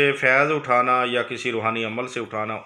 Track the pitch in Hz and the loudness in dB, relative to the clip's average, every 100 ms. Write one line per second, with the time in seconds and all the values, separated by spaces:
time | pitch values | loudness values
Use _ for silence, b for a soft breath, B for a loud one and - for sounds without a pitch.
0 | 143 139 131 135 147 156 127 123 123 127 | 4 2 4 4 4 0 2 2 4 2
1 | 123 120 113 120 123 113 110 113 110 113 | 2 0 -2 -4 -4 -2 -2 -2 -4 -6
2 | 127 123 107 110 107 107 | -6 -6 -6 -6 -6 -8